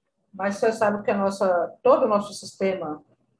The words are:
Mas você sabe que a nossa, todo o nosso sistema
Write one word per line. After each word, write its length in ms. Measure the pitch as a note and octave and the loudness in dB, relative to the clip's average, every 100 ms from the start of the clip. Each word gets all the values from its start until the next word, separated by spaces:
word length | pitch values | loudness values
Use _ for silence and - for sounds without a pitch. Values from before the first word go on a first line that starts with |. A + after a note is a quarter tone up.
| _ _ _ | _ _ _
Mas 240 | - G3 G3 | -6 -4 0
você 160 | A3+ | 0
sabe 300 | A3 G#3 G3+ | 2 0 0
que 80 | - | -2
a 80 | G3+ | 0
nossa, 540 | G3 G3 G3 F3 E3+ - | 0 0 0 0 -2 0
todo 220 | B3 C#4+ | 4 4
o 40 | A#3+ | 4
nosso 240 | G3+ G#3 | 0 -2
sistema 720 | - F3 - G3 F#3 D#3 D3+ - _ _ | -12 -16 -4 -2 -2 -6 -10 -14 _ _